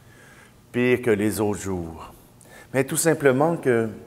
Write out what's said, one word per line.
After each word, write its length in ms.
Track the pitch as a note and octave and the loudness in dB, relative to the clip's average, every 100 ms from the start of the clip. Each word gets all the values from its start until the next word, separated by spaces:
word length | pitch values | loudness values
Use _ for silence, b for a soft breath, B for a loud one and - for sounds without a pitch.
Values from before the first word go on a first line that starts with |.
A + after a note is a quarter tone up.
| B B B B B B - | B B B B B B -8
pire 320 | A#2+ B2 A#2+ | -2 2 2
que 80 | A#2+ | 2
les 280 | G#2 G#2+ G2 | 2 0 0
autres 200 | G#2 G2 | -2 -2
jours. 520 | G2 F#2 E2 D#2+ - - - - B B B | -4 -6 -6 -12 -18 -20 -20 -20 B B B
Mais 100 | B2+ | -2
tout 140 | C3+ D#3+ | -2 0
simplement 600 | D#3+ D#3 C#3 C3 D#3 E3+ | 0 2 4 4 2 0
que 320 | C3+ A#2 A2+ G#2 | 0 0 0 -6